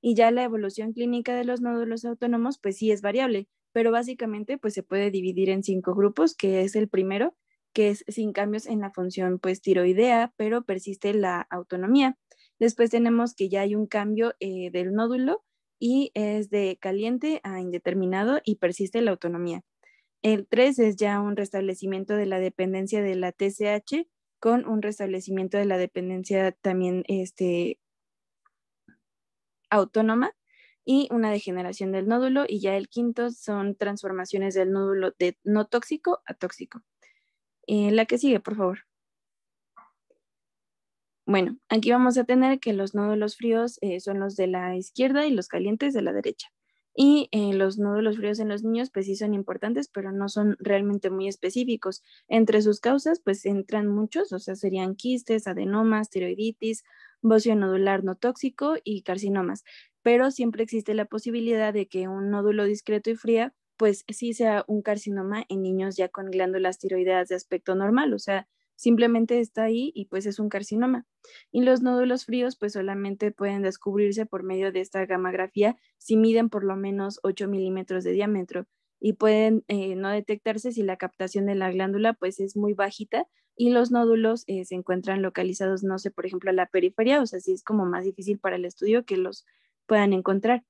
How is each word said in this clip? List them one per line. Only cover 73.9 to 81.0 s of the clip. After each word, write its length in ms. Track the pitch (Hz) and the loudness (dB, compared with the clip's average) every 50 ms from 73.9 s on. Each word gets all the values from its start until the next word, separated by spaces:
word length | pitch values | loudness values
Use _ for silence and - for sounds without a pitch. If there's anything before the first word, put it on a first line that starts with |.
| 196 202 208 202 202 220 220 | 0 2 2 2 0 -2 -4
por 180 | 220 - 190 185 | -4 -6 -8 -6
medio 300 | 185 190 190 196 196 185 | -4 -4 -2 -2 -2 -2
de 80 | 190 | -2
esta 240 | 185 - - 190 190 | -4 -4 -4 -4 -2
gamografía 720 | 180 185 180 185 185 185 185 185 190 _ 208 202 214 247 _ _ _ _ _ | -2 -2 -2 -2 -2 -2 -2 -4 -4 _ 2 2 2 2 _ _ _ _ _
si 180 | - - 220 | -4 2 4
miden 320 | 220 220 226 226 226 226 226 | 6 6 6 6 4 2 2
por 160 | - 208 196 | 0 0 -2
lo 120 | 196 190 | -2 -2
menos 440 | 196 196 196 196 202 196 196 202 - _ | -2 -4 -4 -4 -2 -4 -4 -6 -4 _
ocho 240 | 196 190 - 208 | -4 -2 -2 -4
milímetros 580 | 196 202 196 190 185 190 190 185 _ 185 185 185 | -4 -2 -2 -2 -2 -2 -4 -4 _ -6 -4 -2
de 80 | 180 180 | -2 0
diámetro 540 | 190 202 208 214 196 180 - - 180 196 _ _ _ _ _ _ _ | 0 0 0 0 -2 -2 -4 -6 -8 -8 _ _ _ _ _ _ _
y 160 | - 214 208 | -2 -2 0
pueden, 500 | _ 220 214 214 214 220 220 220 220 - _ | _ 4 4 6 6 6 4 4 2 0 _
eh, 280 | 208 202 196 190 190 | -4 -4 -2 -4 -4
no 120 | 185 196 196 | -4 -4 -2
detectarse 640 | 202 208 202 - 214 214 _ 226 214 220 - 254 233 | -2 -4 -2 -4 -6 -4 _ -4 -4 -4 -6 -6 -4
si 100 | 233 208 | -2 -2
la 140 | 190 185 | -2 -2
captación 480 | - | -4